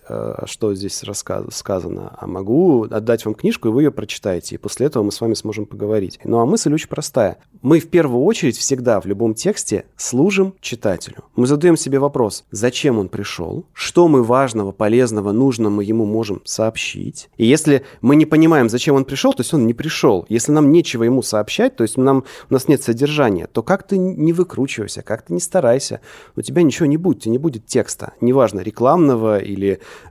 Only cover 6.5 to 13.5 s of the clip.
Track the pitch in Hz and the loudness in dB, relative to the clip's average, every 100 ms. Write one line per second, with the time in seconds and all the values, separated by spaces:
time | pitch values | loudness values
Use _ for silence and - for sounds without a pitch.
6.5 | 220 156 151 - - - 131 98 - _ | 2 0 -2 -4 -10 -4 0 0 -2 _
7.5 | _ 123 160 - 175 151 120 160 226 143 | _ 2 2 4 0 2 2 0 0 -2
8.5 | 110 - 131 120 101 98 98 113 110 185 | -2 -2 -2 0 0 -2 -2 -2 -2 -4
9.5 | 214 - 104 - - - 123 180 196 95 | -4 -4 -6 -6 -12 -6 0 2 2 0
10.5 | - - 117 107 87 - - - - 123 | -4 -12 -6 -4 -4 -8 -18 -8 -2 2
11.5 | 147 175 160 135 135 143 135 110 - - | 4 4 2 2 0 0 0 -2 -4 -12
12.5 | 101 120 123 147 113 92 - 101 - 85 | -4 -4 0 0 0 -2 -6 -10 -8 -8